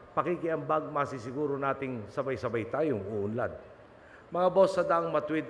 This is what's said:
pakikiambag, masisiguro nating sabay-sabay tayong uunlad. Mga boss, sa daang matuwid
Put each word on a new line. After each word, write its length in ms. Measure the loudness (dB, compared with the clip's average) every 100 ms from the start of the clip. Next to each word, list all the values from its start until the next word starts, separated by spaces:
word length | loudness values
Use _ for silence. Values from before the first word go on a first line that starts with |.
| -6 -2
pakikiambag, 720 | 0 0 0 -2 0 0 0
masisiguro 720 | -2 -2 -4 -6 -4 -2 0
nating 480 | 0 -2 -4 -6 -6
sabay-sabay 640 | -4 -2 -2 -2 -2 -2
tayong 320 | 0 0 0
uunlad. 480 | -2 -4 -2 -2 -4 -6 -16 -20 -20 -20 -20 -20 -6
Mga 160 | 2 4
boss, 260 | 6 6
sa 80 | 6
daang 300 | 2 2 2
matuwid 320 | 0 0 -2